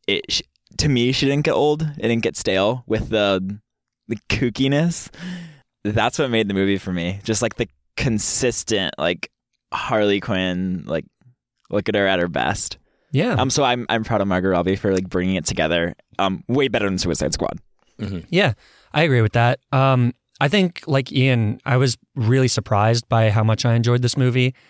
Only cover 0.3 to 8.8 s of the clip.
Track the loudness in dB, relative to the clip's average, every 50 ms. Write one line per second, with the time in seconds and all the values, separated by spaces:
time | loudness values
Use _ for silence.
0.3 | -6 -6 -6 _ _ _ _ _ -4 -2 0 2 2 2 2 2 0 0 0 0
1.3 | 0 0 0 0 2 2 2 2 0 0 -2 -6 -6 -4 -2 0 0 0 0 -2
2.3 | -4 -4 -2 -2 0 2 2 0 0 -2 -4 -4 -4 -4 -2 -2 0 0 2 2
3.3 | 2 0 -2 -4 -8 -10 -14 _ _ _ _ _ _ _ _ -10 -10 -8 -6 -4
4.3 | -2 0 0 -2 0 0 0 2 2 2 2 0 -2 -4 -8 -10 -14 -16 -14 -14
5.3 | -14 -14 -16 -18 -20 -20 _ _ _ _ -6 -2 0 0 0 0 0 -2 -2 0
6.3 | 0 0 0 0 0 0 0 0 0 -2 -4 -6 -6 -4 -4 -6 -6 -6 -4 -4
7.3 | -2 -2 -2 -4 -4 -4 -6 -6 _ _ _ _ _ -4 -2 -2 0 0 0 0
8.3 | 0 0 0 0 0 -2 -2 -2 -2 -2